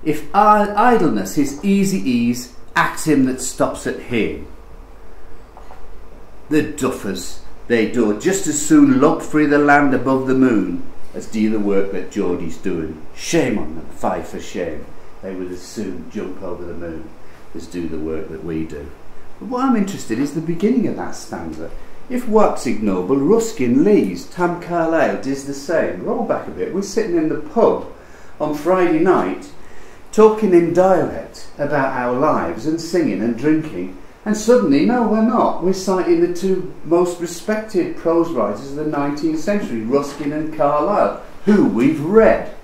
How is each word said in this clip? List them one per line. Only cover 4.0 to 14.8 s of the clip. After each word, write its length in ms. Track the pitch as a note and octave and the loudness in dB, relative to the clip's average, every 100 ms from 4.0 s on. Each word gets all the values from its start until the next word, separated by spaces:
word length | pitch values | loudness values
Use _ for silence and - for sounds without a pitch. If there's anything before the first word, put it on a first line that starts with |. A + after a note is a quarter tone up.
| - A#2 G2 - - - - - - - - - - - - - - - - - - - - - - | -4 -2 -2 -4 -12 -14 -16 -18 -18 -14 -12 -10 -8 -8 -10 -16 -14 -8 -6 -6 -10 -14 -14 -12 0
The 140 | D3+ | 0
duffers, 800 | - - C3 - G#2+ F#2 - - - - - | 0 -2 -4 -4 -6 -6 -4 -6 -4 -8 0
they 240 | A#2 G#2 | 0 2
do 280 | A2+ A2 G#2 | 2 2 2
just 260 | E3 G3 D#3+ | 0 0 0
as 180 | D3 | -2
soon 360 | - D#3 C#3 B2+ | 4 6 8 6
lob 220 | D3 E3+ | 4 2
free 240 | - D3+ D3+ | 0 2 4
the 120 | C#3+ | 4
land 340 | D3 C#3+ C#3+ | 6 6 6
above 360 | B2+ B2 C3 B2+ | 2 2 0 2
the 60 | |
moon 500 | C3 C3 A2 F2+ E2+ - - - | 4 4 4 0 -2 -2 0 -2
as 120 | - - | -2 -4
do 240 | A2 G#2+ | 0 2
the 80 | G#2+ | 2
work 320 | G2+ G2 F#2+ | 2 4 2
that 200 | F#2 F2+ | 0 -4
Geordie's 460 | G#2 F2+ F2 E2 - | -2 -2 0 -2 -2
doing. 460 | G2 E2+ - - - | -2 -2 -4 -6 -8
Shame 440 | - - E3+ C3 G#2 | -8 -2 0 2 0
on 160 | - | -2
them, 120 | - - | -2 -6
fie 360 | - A2+ F2+ | -2 -2 -2
for 180 | D#2 F2+ | -6 -8
shame. 460 | - G#2 E2+ - | -8 -6 -4 -6